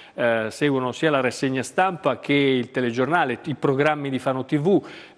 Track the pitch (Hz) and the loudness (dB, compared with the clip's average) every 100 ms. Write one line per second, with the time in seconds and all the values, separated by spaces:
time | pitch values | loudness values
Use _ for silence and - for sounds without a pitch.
0 | - - 120 113 110 - 147 131 127 117 | -16 -2 0 2 -2 0 0 0 -2 0
1 | 160 143 127 - 139 131 123 - 190 175 | 0 2 0 0 -2 -2 -4 0 0 0
2 | 143 113 - 143 139 131 117 135 123 117 | -2 -2 0 2 2 0 -2 -2 -2 0
3 | 127 175 143 117 165 135 147 135 151 151 | 0 2 0 -2 -6 -2 0 2 2 0
4 | 143 127 139 131 127 151 160 175 - - | -4 -4 -2 -4 -2 0 4 2 0 -18
5 | - | -20